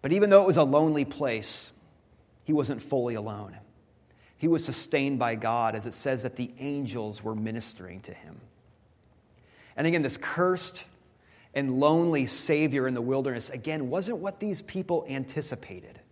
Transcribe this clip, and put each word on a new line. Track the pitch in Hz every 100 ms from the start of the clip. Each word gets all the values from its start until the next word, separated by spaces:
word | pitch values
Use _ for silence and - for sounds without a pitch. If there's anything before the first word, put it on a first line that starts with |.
But | 139
even | 185 208
though | 196
it | 190
was | 165
a |
lonely | 143 143 160 151
place, | 139 - 139 113 107 - - - - _ _ _ _ _
he | -
wasn't | 151 135 123
fully | - 135 120
alone. | 113 107 104 101 104 - _ _ _ _ _ _ _
He | 160
was | 165
sustained | 165 123 - 151 139 135
by | 120 113
God, | 113 117 113
as | 110 113
it |
says | - 139 127
that | 120 -
the | 123 -
angels | 139 143 127 120 107 104
were | 110
ministering | 110 110 113 113 - 92 92
to | -
him. | - 80 82 - _ _ _ _ _ _ _ _ _ _ - - -
And | 156
again, | 170
this | 135 -
cursed | - - 180 180 - - - - _ _ _ - -
and | 139 139 127
lonely | 147 165 170 151 131
Savior | - - 151 156 139 131
in |
the | 123
wilderness, | 120 135 135 120 -
again, | 127 131 156 131
wasn't | 160 190 214
what | 190 190
these | 208 185
people | - 185 185 170 -
anticipated | 135 135 156 143 123 - 90 - - _